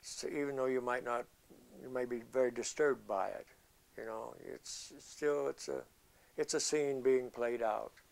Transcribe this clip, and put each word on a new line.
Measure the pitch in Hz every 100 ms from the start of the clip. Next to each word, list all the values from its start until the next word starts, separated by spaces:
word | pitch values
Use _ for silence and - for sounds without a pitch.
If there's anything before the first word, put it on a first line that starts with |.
So | - - -
even | 165 143 135
though | 131
you | 127
might | 123 123
not, | 120 120 123 - - - - -
you | 131
may | 127
be | 123 123 117
very | 131 127
disturbed | 117 110 - 151 123 104
by | 101 95
it, | - - - _ _ _ -
you |
know, | 113 110 117 -
it's, | - - - - - 180
it's |
still, | - - 147 143 139
it's | 139 -
a, | 139 - - - - - -
it's | 151
a | 156
scene | - 151 143 135
being | 127 131 127
played | 117 120 120
out. | 113 107 110 - -